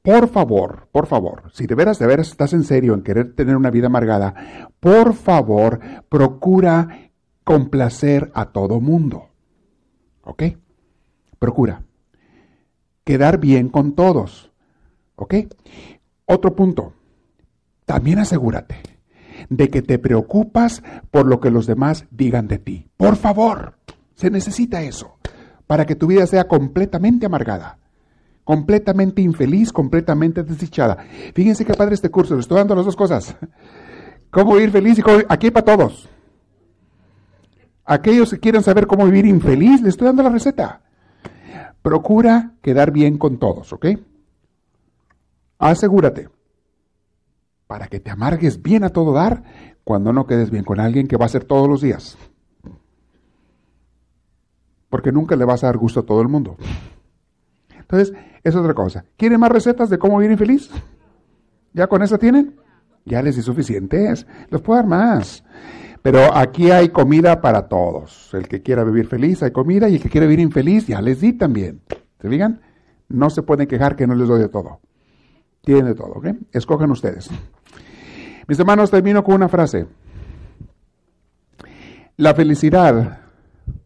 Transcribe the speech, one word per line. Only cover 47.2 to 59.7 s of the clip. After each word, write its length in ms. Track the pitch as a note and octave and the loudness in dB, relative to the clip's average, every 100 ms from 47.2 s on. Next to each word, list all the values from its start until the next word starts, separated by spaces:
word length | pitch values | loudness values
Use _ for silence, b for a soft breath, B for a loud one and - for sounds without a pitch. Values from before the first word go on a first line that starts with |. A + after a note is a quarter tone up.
| _ _ _ _ _ | _ _ _ _ _
para 220 | G#2 G#2 | -16 -12
que 120 | G2 | -14
te 100 | - | -12
amargues 520 | G2+ A2+ E3 E3 - | -8 -4 -2 -2 -4
bien 200 | - A3 | 0 0
a 60 | F#3+ | 0
todo 240 | - D#3+ | -2 0
dar 300 | C#3 F#3 A#3+ B B B B | 0 0 -2 B B B B
cuando 300 | - G#2 G#2 | -4 -2 0
no 120 | B2 B2+ | -2 0
quedes 240 | B2 A2 | -2 -2
bien 140 | A2 | -4
con 160 | F#2+ G2 | -4 -2
alguien 260 | A2+ A#2+ C#3 | -2 -2 -2
que 120 | A#2+ | 0
va 80 | A#2 | 0
a 20 | |
ser 160 | C3 | -2
todos 240 | - C#3 C#3 | -2 0 2
los 140 | C#3+ | 0
días. 340 | C#3 - - - - _ _ _ - - _ _ _ _ _ _ _ _ _ _ _ _ _ _ _ _ _ _ _ _ _ | -2 -4 -8 -20 -20 _ _ _ -20 -20 _ _ _ _ _ _ _ _ _ _ _ _ _ _ _ _ _ _ _ _ _
Porque 240 | B2 C#3 | -6 -2
nunca 240 | C3+ D#3+ D#3+ | -2 0 0
le 80 | |
vas 200 | B2 B2 | 0 0
a 20 | C3 | 0
dar 100 | A#2 | -2
gusto 240 | A#2 A#2+ | -2 -4
a 60 | A#2 | -2
todo 160 | G#2+ | 0
el 60 | A#2 | 0
mundo. 280 | D3 A2 F2 B B B B _ _ _ _ _ _ _ b | -2 -6 -12 B B B B _ _ _ _ _ _ _ b
Entonces, 360 | - F#3 G3 G3 B B | -4 0 0 -4 B B
es 100 | - | -4
otra 200 | E3 E3+ | -2 -2
cosa. 300 | D#3 F#2 F2+ - _ | -2 -4 -6 -18 _
¿Quieren 240 | A3 A#3 | 0 4
más 100 | A#3 | 4
recetas 400 | A#3 A#3+ | 2 0